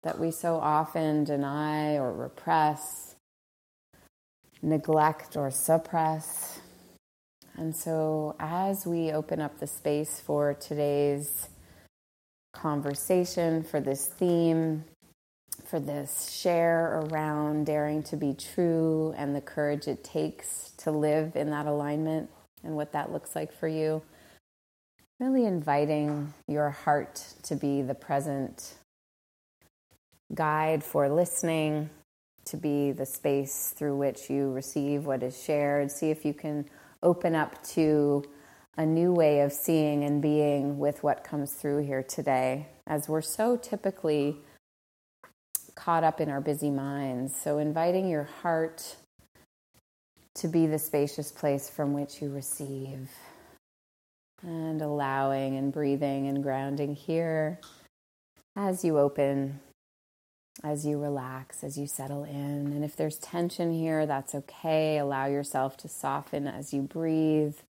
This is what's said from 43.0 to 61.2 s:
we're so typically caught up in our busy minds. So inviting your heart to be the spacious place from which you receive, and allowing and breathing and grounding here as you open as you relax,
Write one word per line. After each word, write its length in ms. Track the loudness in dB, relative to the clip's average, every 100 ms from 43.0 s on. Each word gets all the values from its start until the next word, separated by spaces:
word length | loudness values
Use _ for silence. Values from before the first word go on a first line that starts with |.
| 0
we're 140 | -2
so 340 | -2 -2 2 2
typically 800 | -2 -4 -2 -2 0 2 2 -2 -12 -20 _ _ _ _ _ _ -20 _ _ -10 -10 -10
caught 280 | 0 4
up 160 | 4 2
in 100 | -2
our 120 | -2
busy 300 | -2 -2 0
minds. 600 | -2 -2 -4 -4 -4 -4
So 240 | -4 -2 0
inviting 520 | 0 2 2 2 2
your 160 | 0 -4
heart 720 | -6 -2 0 0 -4 -14 -16 _ _ _ _ _ _ _ _ _ _ _ _ _ -6
to 140 | 0
be 180 | 4 4
the 100 | 2
spacious 540 | 0 2 2 0 -8
place 380 | -2 0 0 -2
from 240 | -4 -2
which 280 | 0 -4 -6
you 120 | -6
receive, 760 | -6 -6 -8 -6 -8 -8 -10 -12 -16 -20 -20 -20 -20 _ _ _ _ _ _ _ _
and 380 | -10 -6 -4 -2
allowing 720 | -2 0 0 2 2 2 0 0
and 160 | -2
breathing 560 | 0 0 2 0 0 -2
and 160 | -2
grounding 520 | 0 -2 -2 -2 -4 -4
here 640 | -2 -2 0 0 0 -4 -14 -20 -20 _ _ _ _ _ _ -4
as 260 | -2 0
you 160 | 2 6
open 600 | 4 4 2 2 -2 -6 -14 _ _ _ _ _ _ _ _ -12
as 220 | -4 -2 0
you 140 | 0
relax, 640 | 0 -2